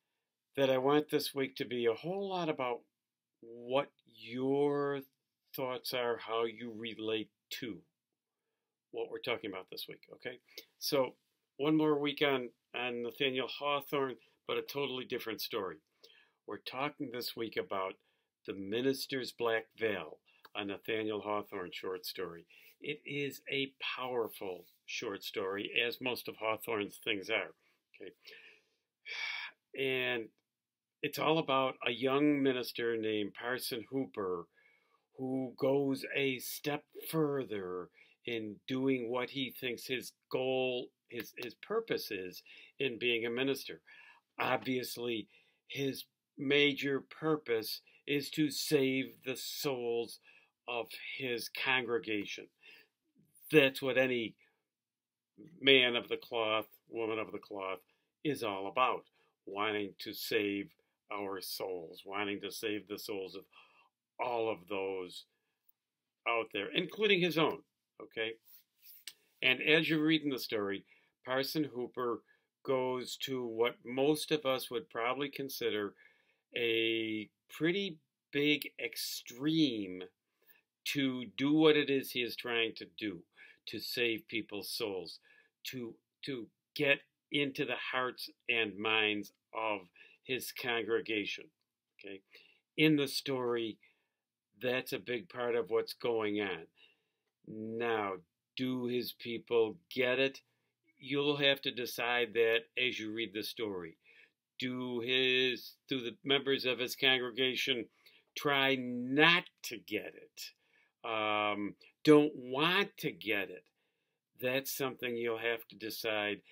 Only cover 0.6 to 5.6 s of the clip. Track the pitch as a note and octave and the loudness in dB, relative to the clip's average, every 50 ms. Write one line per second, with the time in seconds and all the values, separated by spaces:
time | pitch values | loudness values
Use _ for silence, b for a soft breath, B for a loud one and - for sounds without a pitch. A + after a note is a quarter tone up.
0.6 | C#3 C3 C3 C3 B2+ C#3 D3 D3+ D3+ - D3+ D3 D3 - - C#3 C3+ C3+ - - | 4 4 4 4 4 6 6 6 4 4 0 0 0 0 -2 -2 -2 -2 -2 -6
1.6 | C3+ G#2 B2 B2 A#2 A#2 A2+ - - D#3+ F#3 G3 G3+ F#3+ F#3 F3+ E3+ D#3 D3+ - | -6 -4 -2 2 2 2 2 2 -2 -6 -4 -4 -4 -4 -2 -2 0 -2 0 0
2.6 | C3 B2 A#2+ A2+ - _ _ _ _ _ _ _ _ _ _ _ - A#2 A#2 A#2+ | 0 -2 -2 -4 -8 _ _ _ _ _ _ _ _ _ _ _ -20 -18 -16 -12
3.6 | A#2+ A#2+ B2+ C#3 C#3+ - _ _ _ _ A#2 A2+ A2 A2+ A#2 B2+ C3 C3+ C#3 C#3+ | -6 2 2 2 2 2 _ _ _ _ -20 -18 -14 -10 -6 -2 0 2 4 4
4.6 | C#3+ D3 C#3+ C#3+ C#3+ C#3+ C#3+ C#3 C#3 _ _ _ _ _ _ _ _ _ - - | 4 4 2 2 0 -2 -2 -4 -6 _ _ _ _ _ _ _ _ _ -8 -6